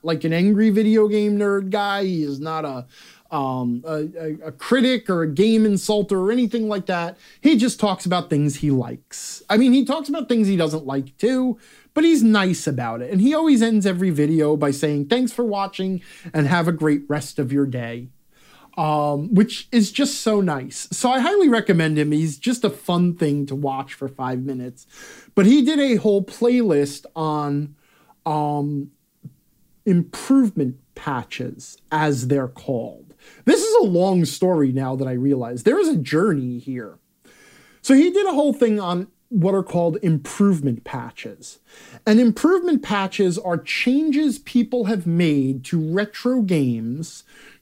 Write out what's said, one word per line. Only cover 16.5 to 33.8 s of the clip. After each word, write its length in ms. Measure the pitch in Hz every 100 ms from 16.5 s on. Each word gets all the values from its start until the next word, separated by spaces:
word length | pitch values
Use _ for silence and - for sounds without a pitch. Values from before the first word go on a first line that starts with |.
| 175 170
a 40 |
great 320 | 160 156 143 -
rest 320 | 147 139 -
of 120 | 127
your 140 | 143 135
day." 440 | 127 117 120 127 _ _ _ _ - _ -
Um, 560 | 156 151 147 143 170
which 340 | 196 214 - -
is 200 | 240 196
just 300 | - 285 -
so 180 | 226 208
nice. 480 | 185 143 135 - -
So 180 | - 247
I 100 | 262
highly 300 | 277 403 330
recommend 480 | 233 208 170 160 151
him. 140 | 147
He's 260 | 151 160 143
just 260 | 240 240
a 60 | 208
fun 460 | - - 175 175 170
thing 320 | 156 143 139
to 80 | 135
watch 380 | 139 135 135 -
for 120 | 139
five 360 | 135 127 127
minutes. 420 | 131 127 123 - - - - - -
But 120 | - 196
he 160 | 285
did 160 | 254 311
a 160 | 277 220
whole 280 | 220 202
playlist 800 | 190 - 240 247 220 147 143 - - -
on, 600 | 160 151 147 143 147 - _ _ _ _ 160
um, 640 | 151 151 147 147 147 139 _ _ _ - - _ _ _ _ -
improvement 920 | 175 170 - - 269 233 175 131 127 _ -
patches, 800 | - 127 110 - 127 131 - - _
as 360 | 156 151 135 127
they're 200 | 139 127
called. 640 | - - 123 117 - - _ - - -
This 180 | 392
is 120 | 440
a 120 | 453